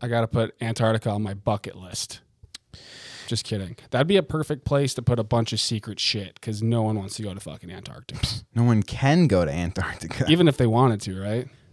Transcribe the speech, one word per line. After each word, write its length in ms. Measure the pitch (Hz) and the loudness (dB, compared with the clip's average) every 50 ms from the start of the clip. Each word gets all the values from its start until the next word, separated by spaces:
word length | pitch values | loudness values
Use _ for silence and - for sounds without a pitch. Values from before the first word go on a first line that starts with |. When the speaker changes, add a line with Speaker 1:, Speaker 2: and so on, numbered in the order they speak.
Speaker 1:
I 80 | - 120 | -4 0
gotta 200 | 117 117 113 - | 0 0 2 2
put 260 | - 120 113 - - - 120 | 2 0 0 0 -2 -6 -6
Antarctica 480 | 113 110 - 117 110 113 110 - 117 | -4 -2 2 2 2 2 2 0 -2
on 100 | 101 104 | -2 -2
my 140 | 107 98 101 | -2 -4 -6
bucket 420 | 101 - 113 104 101 - - - | -4 -2 -2 -2 -2 -4 -8 -14
list. 440 | - 92 90 - - - - - - - _ _ _ - - - - _ _ - - - - - - - - - - - | -14 -14 -12 -10 -8 -8 -10 -12 -16 -20 _ _ _ -20 -20 -20 -20 _ _ -20 -20 -20 -20 -20 -20 -18 -18 -18 -16 -8
Just 180 | - 120 110 - | -6 -4 -4 -4
kidding. 320 | - 110 101 95 85 117 - - - | -4 -6 -6 -6 -8 -12 -16 -10 -2
That'd 160 | - 123 143 | 0 0 2
be 100 | 165 202 | 4 4
a 60 | 190 - | 2 2
perfect 420 | - - 156 151 - 151 127 - | 2 -2 -2 -2 -2 -4 -4 -2
place 300 | - 143 139 143 131 - | 0 2 2 2 0 -2
to 80 | - 120 | -2 0
put 160 | - 123 117 | 2 2 2
a 40 | 107 | 2
bunch 300 | 107 123 117 113 - 113 | 2 2 2 2 0 -2
of 80 | 107 | -2
secret 400 | - - 117 104 - 110 101 - | -2 -2 -2 -4 -4 -8 -8 -4
shit, 400 | - - - 107 95 90 - - | -2 -2 -2 -2 -6 -10 -14 -10
'cause 220 | - 113 107 101 113 | -8 -8 -4 -2 0
no 180 | 113 117 113 | 2 2 2
one 160 | 110 107 107 | 2 2 0
wants 200 | 104 95 92 - | -2 -4 -6 -8
to 60 | - 107 | -8 -8
go 120 | 101 92 | -8 -8
to 60 | 98 | -10
fucking 300 | - - 76 - - 87 | -10 -12 -14 -14 -14 -14
Antarctica. 560 | 90 - - - - - - - - - - | -14 -14 -14 -14 -16 -16 -14 -14 -8 -6 -4
Speaker 2:
<laughs> 40 | - - - - - - | -4 -4 -6 -10 -4 0
No 100 | 117 120 | 2 4
one 180 | 120 113 107 101 | 4 4 4 2
can 460 | - - - 131 139 156 180 170 139 | 0 -2 0 2 4 6 6 6 6
go 160 | 101 90 87 | 6 4 4
to 80 | 73 71 | 2 0
Antarctica. 720 | 87 87 85 - 98 - - - - - 80 - - 131 139 | -2 -2 -2 -2 -4 -4 -4 -6 -8 -10 -8 -4 0 2 4
Speaker 1:
Even 200 | 156 175 180 156 | 6 6 6 4
if 80 | 131 | 4
they 100 | - 127 | 4 4
wanted 340 | 113 110 120 135 127 107 101 - | 4 4 6 4 4 4 0 -2
to, 180 | 101 92 95 | -6 -8 -6
right? 260 | 98 104 110 123 127 - - _ _ _ | -4 -4 -4 -4 -4 -8 -12 _ _ _